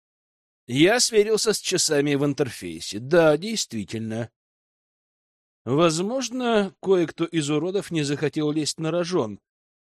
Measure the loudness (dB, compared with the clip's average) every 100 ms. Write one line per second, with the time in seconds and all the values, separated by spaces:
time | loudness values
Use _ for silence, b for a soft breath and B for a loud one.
0 | _ _ _ _ _ _ -4 4 6 4
1 | 2 4 4 2 0 -2 -2 0 2 2
2 | 2 2 0 0 -2 -6 -10 -10 -8 -10
3 | 2 4 6 4 0 -6 -6 -8 -8 -8
4 | -6 -6 -8 _ _ _ _ _ _ _
5 | _ _ _ _ _ _ -2 2 2 2
6 | -2 -4 -4 -4 0 0 0 -2 0 2
7 | 2 -2 -4 -2 0 -2 -2 -4 -4 -2
8 | -2 -2 -2 -2 -2 -2 -4 -4 -4 -2
9 | -2 -2 -2 -6 _ _ _ _